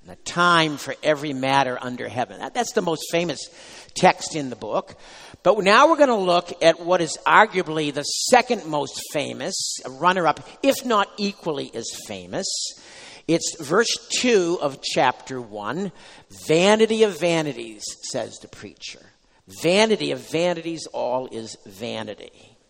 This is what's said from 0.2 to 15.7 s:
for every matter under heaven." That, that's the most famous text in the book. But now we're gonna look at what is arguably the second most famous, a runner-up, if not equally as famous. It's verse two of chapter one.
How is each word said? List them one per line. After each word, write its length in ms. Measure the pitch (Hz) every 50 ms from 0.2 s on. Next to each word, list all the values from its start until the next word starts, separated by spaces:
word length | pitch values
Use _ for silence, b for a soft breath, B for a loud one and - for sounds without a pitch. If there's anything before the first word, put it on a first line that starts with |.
| - - - 175 175 175 175 165 160 156 147
for 180 | 139 - 139 127 - -
every 300 | 147 156 139 147 151 135
matter 440 | 131 131 135 139 139 135 127 123 123
under 260 | 123 127 123 123 120
heaven." 320 | 113 104 123 120 - 98 -
That, 140 | - 139 -
that's 180 | 254 233 -
the 100 | - 220
most 220 | 180 175 160 147 - -
famous 380 | - 170 175 170 135 - - - B B B B B B B B B
text 400 | - 185 185 156 - - - -
in 140 | 156 139 131
the 60 | 117
book. 400 | - 113 104 117 180 - - - B B B B B B B B B _
But 160 | 175 202 220
now 280 | 180 190 208 240 285
we're 100 | 320 330
gonna 200 | 277 285 262 240
look 460 | 202 185 180 175 175 175 - - - -
at 160 | 165 165 -
what 200 | 175 170 180 180
is 160 | 170 151 - - -
arguably 680 | 143 160 185 214 220 196 185 180 156 156 160 156 147 139
the 80 | 147
second 640 | 139 - - - - - - - - - 240 202 -
most 340 | 160 151 147 143 139 - - - -
famous, 420 | - 151 135 123 120 120 131 180 196 - - - - - -
a 60 | 127
runner-up, 480 | 131 131 156 180 185 196 165 160 147 - B B B B -
if 200 | 277 269 - -
not 240 | 247 226 202 196 - -
equally 520 | - 208 202 196 - - 175 147 139 135 123 -
as 100 | 120 113 - - - -
famous. 400 | - 104 95 90 87 104 - 147 - - - - - - B B B B B B B B B B
It's 280 | - 160 170 - - - -
verse 340 | 156 127 165 208 233 - - - - - - -
two 380 | - 247 233 196 175 170 175 -
of 200 | - 143 131 -
chapter 580 | - - - 175 147 127 - - - - 131 127
one. 520 | 120 107 104 104 101 104